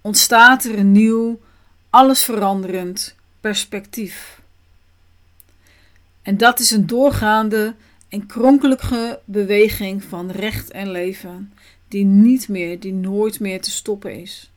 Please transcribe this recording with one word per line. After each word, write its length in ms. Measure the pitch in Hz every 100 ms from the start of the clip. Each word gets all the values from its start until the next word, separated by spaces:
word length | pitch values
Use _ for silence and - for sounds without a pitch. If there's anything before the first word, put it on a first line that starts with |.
ontstaat 640 | 208 208 - 233 240 262
er 140 | 240 220
een 140 | 196
nieuw, 480 | 202 220 226 226 233 _ _ _ _ _
alles 340 | 247 262 262
veranderend 880 | - 226 202 196 185 185 180 185 - _ _ _
perspectief. 1000 | 220 208 - 202 196 - 202 - - - _ _ _ _ _ _ _ _ _ _ _ _ _ _ _ _ _ _
En 140 | - 196
dat 240 | 233 240
is 100 | 247
een 160 | 220 175
doorgaande 880 | 233 277 - 214 214 220 214 214 233 _ _ _
en 180 | 202 202
kronkelige 920 | - 247 277 277 262 - 240 233 -
beweging 800 | - 208 196 208 214 - 196 196
van 260 | 196 175 180
recht 400 | 185 208 214 -
en 200 | - 196
leven, 600 | 180 180 190 185 180 202 _ _ _ _
die 160 | 202
niet 440 | 196 196 220 262 -
meer, 320 | 196 170 175
die 120 | 185
nooit 480 | 190 185 202 220 214
meer 200 | 202 190
te 100 | -
stoppen 500 | - - 202 202 107
is. 300 | 180 - -